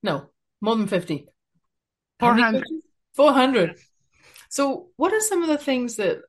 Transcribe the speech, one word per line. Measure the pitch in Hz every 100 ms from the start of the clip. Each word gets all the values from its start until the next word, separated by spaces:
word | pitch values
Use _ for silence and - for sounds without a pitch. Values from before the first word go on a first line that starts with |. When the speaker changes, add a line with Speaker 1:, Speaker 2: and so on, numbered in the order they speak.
Speaker 1:
No, | 214 143 - _ _ _
more | 208 226
than | 208
fifty. | 190 175 147 - _ _ _ _ _ _ _ _ _
How | 240
many | 233
Speaker 2:
Four | 233
hundred. | 240 269
Speaker 1:
coaches? | 320 _ _ _ -
Four | 285
hundred. | 269 262 247 170 - _ _ _ _ _ - _
So | - 277 269 - -
what | 330
are | 427
some | 427 381
of | 330
the | 294
things | 294 254 240 -
that | 196 -